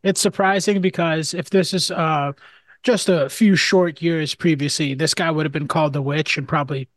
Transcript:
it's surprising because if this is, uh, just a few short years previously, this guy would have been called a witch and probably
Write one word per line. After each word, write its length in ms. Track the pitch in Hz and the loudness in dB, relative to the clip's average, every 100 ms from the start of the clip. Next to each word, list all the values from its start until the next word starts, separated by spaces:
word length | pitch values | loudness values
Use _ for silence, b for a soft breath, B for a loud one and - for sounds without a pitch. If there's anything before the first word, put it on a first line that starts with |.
it's 160 | 190 185 | -2 0
surprising 600 | 202 - 190 196 208 202 | 0 2 2 2 0 2
because 540 | 185 180 165 160 151 175 | 0 0 0 -2 -4 -6
if 160 | - | 0
this 240 | 190 170 185 | 0 2 -2
is, 160 | - | -2
uh, 420 | 185 160 156 143 139 b b b b | -2 -2 0 -2 -6 b b b b
just 260 | - 220 - | 0 2 2
a 220 | 175 139 | 2 0
few 260 | - 214 175 | 2 4 4
short 460 | - 185 175 147 | 4 2 2 0
years 320 | 170 165 151 | -2 -2 -2
previously, 640 | - 175 151 143 - 147 135 | -2 0 0 0 -2 -2 -2
this 180 | 156 | -2
guy 160 | - 165 | 0 -2
would 160 | 156 156 | 0 -2
have 80 | |
been 140 | 143 143 | -4 -4
called 280 | 170 151 143 | 0 0 0
a 60 | |
witch 360 | 135 147 147 - | -2 -2 -2 -4
and 100 | 135 | -2
probably 400 | 160 139 139 131 | -2 -2 -6 -8